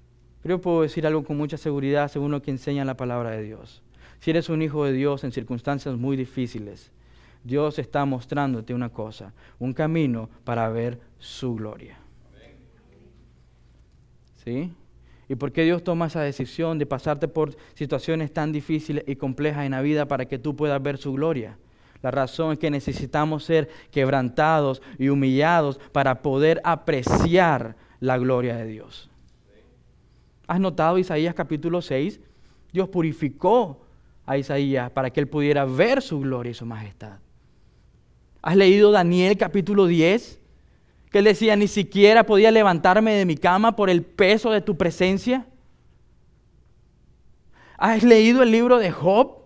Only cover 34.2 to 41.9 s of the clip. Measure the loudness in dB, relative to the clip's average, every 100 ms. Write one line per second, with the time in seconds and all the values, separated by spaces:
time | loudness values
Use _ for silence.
34.2 | -6 -4 -2 -2 -2 -2 -4 -4 -4 -2
35.2 | -4 -2 0 0 0 0 2 0 -2 -6
36.2 | -4 -6 -8 -10 -12 -12 -14 -16 -20 -20
37.2 | _ _ _ _ _ _ _ _ _ _
38.2 | _ _ 2 6 8 8 8 6 4 4
39.2 | 2 2 0 -2 0 2 4 4 4 2
40.2 | -4 -20 _ _ _ _ _ _ _ 4
41.2 | 4 4 2 2 2 0 -2